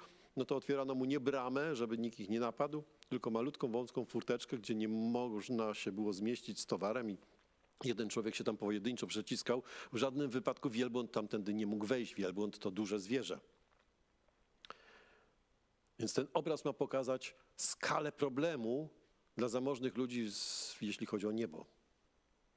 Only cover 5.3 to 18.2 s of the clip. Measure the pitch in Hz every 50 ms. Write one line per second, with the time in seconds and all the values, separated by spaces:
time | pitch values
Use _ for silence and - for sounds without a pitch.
5.3 | 107 104 98 - 127 113 110 107 101 - - 110 95 104 107 104 98 92 107 113
6.3 | 123 - - - 101 - - - 110 90 95 101 113 127 117 107 95 - - -
7.3 | - _ _ _ _ _ _ _ _ - - 127 113 101 113 101 - 120 101 110
8.3 | 104 - - 120 107 - 107 101 104 101 98 123 123 113 110 90 - 107 - -
9.3 | 127 107 - - 120 127 - - - - - - - 110 127 135 127 143 147 131
10.3 | 110 131 107 139 127 - - 143 107 117 123 123 117 123 120 107 - 110 107 101
11.3 | - 110 98 101 104 107 107 104 107 107 107 98 131 127 113 - - - 98 92
12.3 | 90 101 104 104 - - - 104 92 98 110 92 104 104 90 98 123 135 110 87
13.3 | 85 - - - _ _ _ _ _ _ _ _ _ _ _ _ _ _ _ _
14.3 | _ _ _ _ _ _ - - - - - - - - - - - - _ _
15.3 | _ _ _ _ _ _ _ _ _ _ _ _ _ - - 104 - - 135 -
16.3 | - 165 147 165 151 139 - 147 127 - 143 123 - 135 131 117 131 131 - -
17.3 | - - - _ _ - - - - - - - 151 160 151 147 - -